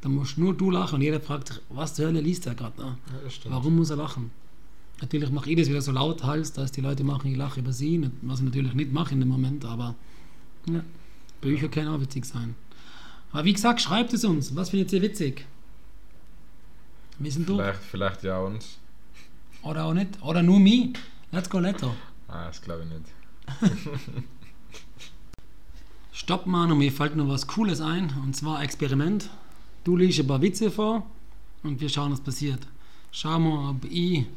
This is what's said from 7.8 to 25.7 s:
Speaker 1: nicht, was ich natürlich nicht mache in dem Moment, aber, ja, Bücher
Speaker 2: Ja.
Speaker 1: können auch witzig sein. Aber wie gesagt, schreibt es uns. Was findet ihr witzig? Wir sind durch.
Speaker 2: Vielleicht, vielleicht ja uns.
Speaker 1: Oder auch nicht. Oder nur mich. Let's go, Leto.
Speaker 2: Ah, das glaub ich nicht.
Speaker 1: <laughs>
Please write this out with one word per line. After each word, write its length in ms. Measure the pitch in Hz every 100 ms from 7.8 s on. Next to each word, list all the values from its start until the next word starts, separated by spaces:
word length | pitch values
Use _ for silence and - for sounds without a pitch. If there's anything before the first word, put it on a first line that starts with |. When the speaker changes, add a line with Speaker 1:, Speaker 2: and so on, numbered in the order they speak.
| 143 170
Speaker 1:
nicht, 140 | 139 123
was 180 | 120 131
ich 40 |
natürlich 300 | 131 131 131
nicht 180 | 117 147
mache 220 | 139 135
in 60 | 135
dem 80 | 127
Moment, 360 | 131 131 143
aber, 300 | 117 117 120 113 - - - - - - -
ja, 140 | 170 165 - - - - -
Bücher 220 | 135 143
Speaker 2:
Ja. 60 | 151
Speaker 1:
können 200 | 151 151
auch 120 | 156
witzig 240 | 135 139
sein. 300 | 120 123 117 117 - - - - - - -
Aber 120 | 151
wie 80 | 156
gesagt, 280 | 208 233 233
schreibt 320 | - 185 240
es 120 | 226
uns. 300 | 220 160 131
Was 160 | 135 180
findet 220 | 196 190
ihr 100 | 196
witzig? 440 | 208 208 147 131 - - - - - - - - - - - - - - - - - -
Wir 120 | 147
sind 160 | 143 170
durch. 120 | 101
Speaker 2:
Vielleicht, 200 | 98 98
vielleicht 400 | - 95 98 92
ja 140 | 95 92
uns. 380 | 95 110 - - - - - - - - - -
Speaker 1:
Oder 220 | 156 156 160
auch 80 |
nicht. 260 | 165 196 -
Oder 200 | - 165
nur 180 | 170 196
mich. 360 | 196 247 247 - - - -
Let's 180 | 170 180
go, 100 | 190
Leto. 340 | 175 190 127 117 - - -
Speaker 2:
Ah, 180 | 87 85
das 140 | -
glaub 200 | - 85
ich 60 | 82
nicht. 840 | 80 78 - - - - 135 208
Speaker 1:
<laughs> 520 | - - 143 - 123 123 - - - - - - - - - - - - - -